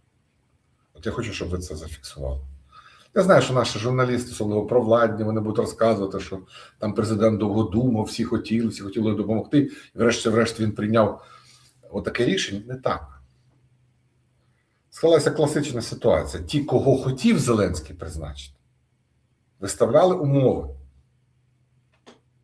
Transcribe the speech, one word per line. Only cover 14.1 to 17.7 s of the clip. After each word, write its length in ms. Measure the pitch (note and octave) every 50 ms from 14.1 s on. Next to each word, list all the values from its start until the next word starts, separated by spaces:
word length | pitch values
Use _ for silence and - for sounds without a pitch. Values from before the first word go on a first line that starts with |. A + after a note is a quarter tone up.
| _ _ _ _ _ _ _ _ _ _ _ _ _ _ _ _ -
Склалася 340 | - D#3 E3 E3 D3+ - D3+
класична 520 | - D#3+ D3+ - - D#3 C#3+ - B2+ A2+
ситуація. 600 | - - A#2+ - - A2 E2+ D2+ D2 - - -
Ті, 220 | E2+ - D3+ C#3+ -
кого 320 | - C3 A#2 B2 C3+ C3
хотів 420 | B2+ - C3 C3+ - A3 A#3 G#3+ D3+
Зеленський 580 | B2+ B2 A2+ G#2+ G2 F2